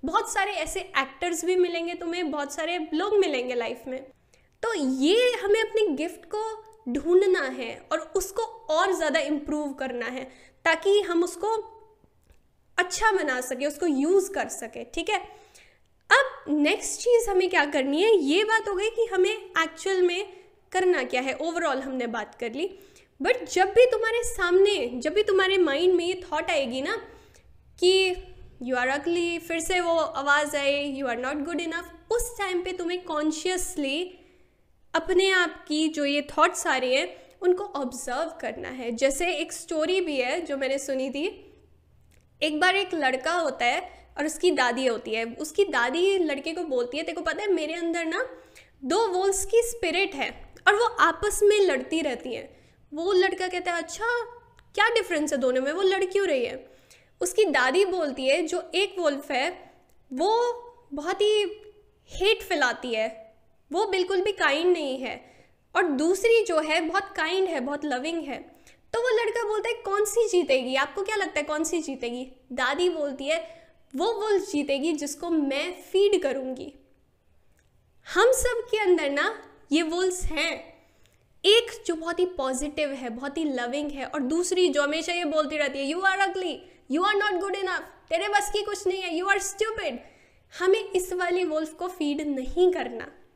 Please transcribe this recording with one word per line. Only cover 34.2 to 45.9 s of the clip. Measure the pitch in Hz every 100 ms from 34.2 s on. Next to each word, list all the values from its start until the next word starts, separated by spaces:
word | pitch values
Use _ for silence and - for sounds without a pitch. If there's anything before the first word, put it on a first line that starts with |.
| - _ _ _ _ _ _
अपने | 330 320 359 381
आप | 381 349 330 -
की | 302 311
जो | 311 285
ये | 285
थॉट्स | 294 - 330 - 349
आ | 262
रही | 254 254
हैं, | 359 - - _
उनको | 359 359
ऑब्जर्व | 403 - 262 240 - 247 320 -
करना | - - -
है। | 262 240
जैसे | 233 269 277 349
एक | 311 320
स्टोरी | - - 320 320 370
भी | 359 277
है | 254 311
जो | 330 277
मैंने | 262 269
सुनी | 269 262 262
थी, | 269 349 - - - _ _ _ _ _ _ _ _
एक | 302 302
बार | 359 381
एक | 370
लड़का | 339 269 262 285
होता | 349 320 - 240
है | 294 370 - - -
और | 294
उसकी | 311 359
दादी | 294 247 240 262
होती | 220 -
है, | 220 233
उसकी | 233 311 - 403
दादी | 277 240